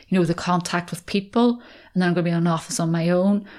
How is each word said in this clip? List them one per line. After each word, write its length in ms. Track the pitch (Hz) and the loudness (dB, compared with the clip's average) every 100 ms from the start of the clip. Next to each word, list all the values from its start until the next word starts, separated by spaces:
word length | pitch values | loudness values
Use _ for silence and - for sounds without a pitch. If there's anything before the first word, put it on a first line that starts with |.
| - | -2
you 100 | 185 | 0
know, 60 | |
the 100 | 165 | 2
contact 560 | 170 - 180 170 175 175 | 0 0 -2 0 -4 -6
with 140 | - - | -10 -4
people, 540 | 202 196 233 240 240 - - - | -4 -2 2 2 2 -6 -20 -6
and 100 | 185 | -2
then 60 | 180 | 0
I'm 60 | |
gonna 100 | 175 | 2
be 60 | 170 | 0
in 60 | 170 | 0
an 100 | 170 | 0
office 340 | 165 - - | 0 -4 -4
on 100 | 165 | -2
my 200 | 170 165 | 0 2
own, 340 | 180 190 202 208 | 2 2 2 -2